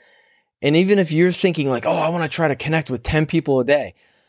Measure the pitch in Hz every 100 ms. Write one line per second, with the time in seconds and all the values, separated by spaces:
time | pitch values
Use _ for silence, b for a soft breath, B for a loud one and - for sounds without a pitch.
0 | b b b b b _ 135 156 190 202
1 | 165 156 180 175 190 160 139 123 156 170
2 | 160 170 156 - 160 139 147 160 - 123
3 | - 156 151 165 151 131 120 143 104 -
4 | _ _